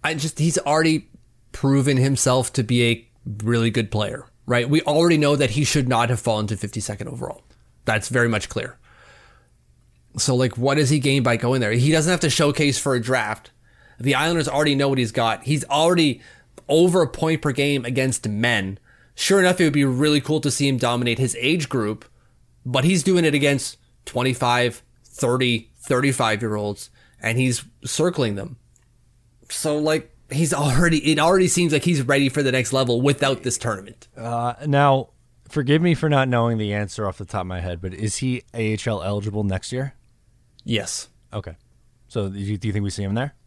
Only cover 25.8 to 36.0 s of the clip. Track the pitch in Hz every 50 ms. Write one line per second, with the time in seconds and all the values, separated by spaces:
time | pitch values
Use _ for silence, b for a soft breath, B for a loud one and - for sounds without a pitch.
25.8 | - - 135 123 135 139 131 - 127 110 107 104 120 110 107 104 104 104 101 -
26.8 | - - b b b b b b - 110 117 127 127 127 123 - - - _ _
27.8 | - - - - 151 180 170 - 131 110 101 98 98 - 123 - _ _ _ _
28.8 | _ _ _ _ _ _ _ _ _ _ _ _ _ _ - - - 156 151 151
29.8 | 151 156 156 156 - - - _ _ _ 131 143 165 143 160 143 143 147 123 135
30.8 | 175 170 165 151 - 143 156 - 151 165 190 190 185 175 - 180 175 165 151 147
31.8 | - 175 175 143 131 120 139 139 143 131 - 151 143 131 123 131 123 - 131 131
32.8 | 135 123 120 117 127 143 135 - 143 135 135 123 - 127 117 - - 120 107 95
33.8 | 98 104 107 _ - _ _ 127 117 117 120 117 117 123 120 - 143 151 139 139
34.8 | 143 143 135 135 151 - _ _ _ _ _ _ _ - - 151 135 127 147 160
35.8 | 170 180 160 -